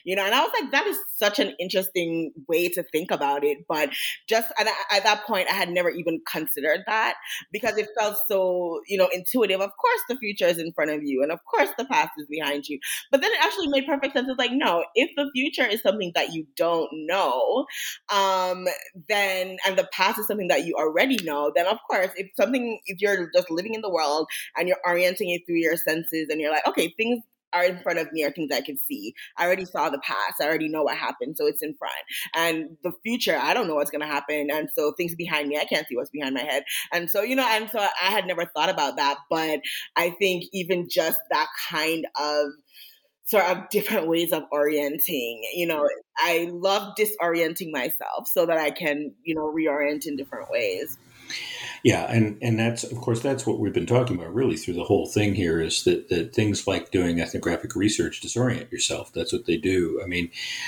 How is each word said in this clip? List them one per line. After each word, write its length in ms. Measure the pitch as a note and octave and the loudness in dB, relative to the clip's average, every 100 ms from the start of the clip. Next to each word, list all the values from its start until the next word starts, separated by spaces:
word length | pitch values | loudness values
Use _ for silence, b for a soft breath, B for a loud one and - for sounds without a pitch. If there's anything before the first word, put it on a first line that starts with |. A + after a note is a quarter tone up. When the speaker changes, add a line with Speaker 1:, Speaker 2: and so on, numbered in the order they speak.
Speaker 1:
you 120 | F3 F#3+ | -4 0
know, 80 | |
and 100 | G3 | 2
I 80 | B3+ | 4
was 80 | G#4+ A#4 | 4 0
like, 100 | C#4 | 0
"That 140 | C#4 G4 | 0 0
is 120 | D4 - - | -2 -6 0
such 220 | G3+ G3+ | 2 2
an 160 | G3 - | 0 -2
interesting 720 | F3+ F#3+ F#3 F3+ E3+ E3 D#3+ E3 C#3 | -2 0 0 0 0 -2 -4 -6 -2
way 200 | E3 F3 | 0 2
to 120 | F3 | -2
think 280 | - D#3 F#3 | -2 -4 -2
about 340 | E3+ C#3+ C#3+ | 0 0 2
it." 140 | D3 C#3 - | 0 0 -2
But 220 | D#3 D3 B B B - | 0 0 B B B 0
just 220 | A3 A#3 - | 0 0 0
at, 80 | G#3+ E3+ - | 0 -2 0
at 140 | G3+ | 2
that 200 | G#3+ G#3 | 4 4
point, 240 | - G3+ D#3 | 2 0 2
I 60 | |
had 160 | F#3+ F3 | 0 0
never 200 | F3 F3 | 2 0
even 300 | D#3+ E3 D#3+ - | 0 -2 -4 -4
considered 520 | E3 D#3 - D3 E3+ F#3+ | -4 -4 -2 0 0 0
that 300 | A3 A3+ - B B - | 0 0 -2 B B -10
because 260 | G#3 A3+ G#3+ | -4 -2 -2
it 100 | G#3 A#3+ | -2 -2
felt 180 | G#3+ G#3 - | -2 -2 0
so, 520 | G3 F#3 F3+ F3 D#3 - | 2 2 2 -2 -4 -2
you 120 | G3 | 2
know, 100 | F3+ | 2
intuitive. 480 | F3+ F3+ B3+ G3+ F#3+ | 2 -2 2 2 2
Of 100 | G3 - | -2 0
course, 200 | B4 A#4 - | 2 2 -2
the 80 | B3 | -6
future 300 | G#3 G#3 F3+ | -6 0 2
is 120 | E3+ | 2
in 140 | E3 | -2
front 180 | E3 D#3 | -2 -2
of 120 | D3+ | -2
you. 180 | D3 C3 | -2 0
And 80 | D3 | 0
of 100 | E3+ | -2
course, 260 | - A4+ G4 - | -2 0 2 -2
the 60 | |
past 260 | B3 D#3 D#3 - | 2 4 4 -2
is 80 | D3 | -8
behind 400 | D#3 D3 D3 D3 | -4 -2 -2 -4
you. 120 | C#3 B B - | -8 B B 4
But 100 | C4+ | 4
then 100 | F#4+ | 4
it 80 | F#4 | 4
actually 280 | E4 G#4+ D#4 | 2 2 0
made 180 | C#4 C#4 | 2 2
perfect 280 | C#4 C4+ | 0 0
sense. 140 | C4+ B3+ | 0 0
It's 100 | B3+ | 0
like, 140 | A#3+ | 0
no, 320 | C4 A#3+ E3+ - | 2 2 2 2
if 160 | A3+ D#4 - | 2 2 0
the 140 | C#4+ | -2
future 340 | B3+ C#4+ D4 A#3+ | 0 -2 0 0
is 140 | G#3+ | 2
something 320 | - G#3+ F3 | 2 0 0
that 180 | E3+ C#3+ | 0 -2
you 140 | E3 D#3 - | -4 -6 -2
don't 340 | E3+ E3+ D3+ | 2 2 -2
know, 760 | D#3 D#3 G3 D#3 B2+ A#2 A3+ D4 B B B - | -6 -2 2 2 2 2 2 -2 B B B -2
um, 540 | D4+ D4 F#3+ F#3 F#3 F3+ - - F#3 - | 2 4 2 0 -2 -2 -4 -8 -12 0
then, 480 | G#3 G3 F#3+ F#3 F#3 F#3+ | 2 2 0 -2 -2 0
and 100 | F#3+ | 2
the 120 | F3 | 0
past 260 | - F#3+ A3+ | 2 2 2
is 80 | G#3 | -2
something 220 | G#3 F3+ | 0 2
that 160 | D#3 | 2
you 100 | E3 | 2
already 420 | - D#3 E3 C4+ B3 | 0 2 4 4 2
know, 260 | D#3+ D3 D3 | 0 0 0
then 120 | F3 F3+ | 2 2
of 120 | A3 - | 0 0
course, 200 | G#3 F#3 F#3 | 0 0 -4
if 120 | F#3+ - | -8 0
something, 440 | A3 C4 A#3+ G#3+ - | 0 0 -2 -6 -10
if 140 | F#3 | -2
you're 300 | G3+ F#3+ E3 | 0 0 0
just 160 | F3+ F3+ | 0 2
living 240 | E3 G#3 | -2 -4
in 60 | A3 | -4
the 100 | G#3 | -2
world 360 | E3+ D3 D3+ D#3 B B - | 0 2 2 -2 B B -2
and 120 | F3+ | 0
you're 100 | F#3 | 2
orienting 460 | F3 F3 F3+ F#3 F#3 | 2 4 4 2 -2
it 120 | F3 - | -2 0
through 100 | E3 | 2
your 200 | E3 E3+ | 2 2
senses 520 | - D#3+ E3 D#3+ D#3 | 2 0 -2 -4 -2
and 100 | D#3 | -2
you're 100 | D3+ | 0
like, 160 | D#3 - | 2 2
"Okay, 280 | - E3+ - | 2 0 0
things 260 | A3+ A#3+ - _ _ | 0 0 -4 _ _
are 120 | F3 | 2
in 160 | F3+ F3+ | 2 2
front 160 | F#3+ E3+ | -2 -2
of 120 | D3+ | -2
me 120 | D#3+ | -2
or 80 | C#3+ | -2
things 180 | C#3+ D3 | -2 -2
I 80 | B2+ | -2
can 140 | C#3 C3 | -2 -6
see. 380 | - B2 G#2 B B - | -6 -8 -10 B B -2
I 100 | F3 | 0
already 180 | F#3+ | 0
saw 240 | F3+ F3 D#3 | -2 -2 -2
the 120 | C#3 | -2
past. 400 | - G2+ - - | -4 -4 -4 -2
I 60 | D3+ | 0
already 220 | D#3+ D#3 | 0 -2
know 140 | D#3 | 0
what 140 | C#3 C#3+ | 0 0
happened. 400 | B2 C#3 B2+ - | -4 -6 -8 -2
So 100 | D3 | 0
it's 160 | D3 | 0
in 120 | D3+ | -6
front." 200 | C#3+ - - - B B | -8 -8 -8 -8 B B
And 420 | D#3+ E3+ D#3+ D#3+ E3 | 0 2 0 -4 -8
the 100 | F3+ - | -8 -6
future, 360 | A3 A#3+ G3+ D3+ | -4 -2 0 2
I 140 | C#3+ | 2
don't 140 | F#3 F3 | 2 2
know 60 | |
what's 160 | D3+ D3 | 0 -2
gonna 160 | D3 D3+ | -2 -4
happen. 440 | C#3+ - D3+ D3 | -4 -2 -2 0
And 180 | D3+ D#3 | -2 -2
so 180 | - D3+ | -2 -2
things 220 | - E3+ | 0 -4
behind 340 | E3+ E3+ D3+ C#3+ | -6 -4 -2 0
me, 100 | D3 | -2
I 60 | |
can't 220 | - E3 D3 | 0 -2 -2
see 100 | A#2+ | -6
what's 140 | - | -6
behind 240 | D3 C3+ | -6 -4
my 80 | C3+ | -2
head. 220 | D3 C#3+ - B B | -2 -2 -4 B B
And 180 | F3 E3+ | -4 -2
so, 120 | G#3 | -2
you 140 | A3+ C4 | 0 2
know, 100 | B3 | 2
and 240 | A3 A3 | 2 0
so 80 | A3+ | 0
I 320 | G3 - F#3 | 0 2 2
had 160 | G#3 F#3 | 2 0
never 180 | E3+ E3+ | -2 -2
thought 240 | D3+ E3+ | 0 2
about 260 | E3 C#3 C#3 | 2 0 2
that. 220 | C#3+ C#3+ - | 0 0 -2
But 300 | D#3+ D#3+ D3 B B B D#3+ | -2 0 -2 B B B 0
I 140 | E3+ | 0
think 340 | F3 F#3+ F3+ - | 2 0 0 -4
even 360 | F#3+ F3 F3+ F3 | -6 -2 -2 0
just 300 | F3 D#3+ D#3+ - | 0 0 0 0
that 180 | D3+ D#3 - - | 0 0 -4 -6
kind 360 | E3 D#3 E3 - - | -2 0 0 -4 -4
of 300 | D3+ D3 D3 D3 _ B B B B _ - | 0 0 0 -4 _ B B B B _ 0
sort 180 | G#3+ | 2
of 260 | F3+ F#3 - | 4 0 0
different 360 | G#3 - G#3+ D#3+ | -2 0 0 2
ways 260 | E3 E3+ | 2 2
of 100 | D#3+ - | 0 -2
orienting, 920 | D3 D3 D3 C#3+ D3 - D3 A#2 A#2 A2 | 0 2 2 0 -2 -2 -2 -4 -6 -8
you 120 | E3+ E3+ | -2 -2
know, 220 | D#3 D3 - - - | 2 0 0 -6 -2
I 320 | E3+ E3 E3+ | 2 2 0
love 420 | F3 F#3+ G3+ G3 - | -2 0 2 0 -2
disorienting 720 | G#3 - E3+ E3+ D#3+ E3+ E3+ | -2 0 0 2 0 -2 -6
myself 560 | D3 B2+ - - - A#3+ | -4 -4 -4 -6 -6 -2
so 160 | F#3+ | 0
that 140 | E3 D#3+ | 2 2
I 120 | D3 | 0
can, 440 | - D#3+ D3 D3 - | -2 -2 -2 -4 -8
you 120 | E3 | -6
know, 160 | D#3 D3+ | -4 -2
reorient 560 | D#3+ D#3 C#3+ D3 D3+ D#3 | 0 0 0 0 -2 -4
in 100 | C#3 | -8
different 340 | C3+ A#2 - | -8 -12 -4
ways. 480 | A#2+ G#2+ F#2 - - - B B B B B B B | -2 -2 -4 -8 -12 -20 B B B B B B B
Speaker 2:
Yeah, 220 | A#2+ F#2 | 4 4
and, 340 | - A#2 G#2+ G2+ | 4 2 2 2
and 160 | A#2+ A2 | 0 2
that's, 260 | A#2 A#2 | 2 0
of 140 | - A#2+ | -6 -4
course, 220 | - A#2 | -2 0
that's 260 | C#3+ C3 A2+ | 0 0 -2
what 120 | - | -2
we've 140 | G#2 | 0
been 140 | A#2 - | 0 2
talking 300 | B2 A#2 F2+ | 4 4 0
about 180 | E2 | -4
really 220 | G#2 C3 D#2+ | 0 0 0
through 180 | - | -2
the 100 | F2 | -4
whole 220 | E2+ G2 D#2+ | 4 4 4
thing 280 | G#2 G#2 | 2 2
here 260 | F#2+ E2+ E2 | 4 2 2
is 240 | D#2+ - | 2 2
that, 240 | F2+ F2 - | 4 2 2
that 240 | F2 E2 | 0 0
things 320 | - G#2+ G2 - | 2 2 2 0
like 240 | F2+ - | -2 0
doing 300 | F#2+ F2 E2+ | 0 2 2
ethnographic 540 | E2 - F2+ E2 D2+ | 0 -2 -2 -2 -4
research 460 | F2+ G#2 - D#2+ - | 0 2 2 0 -4
disorient 500 | - A#2 B2+ - - | -6 0 0 0 -6
yourself. 420 | - - D2 - | -4 -2 -2 -6
That's 200 | E2 E2 | -6 -2
what 140 | - - | -2 0
they 100 | E2 | 0
do. 440 | F#2 F#2 E2 D2+ | 2 2 2 -2
I 40 | F2 | -2
mean, 240 | F2+ E2+ B B B | -2 -4 B B B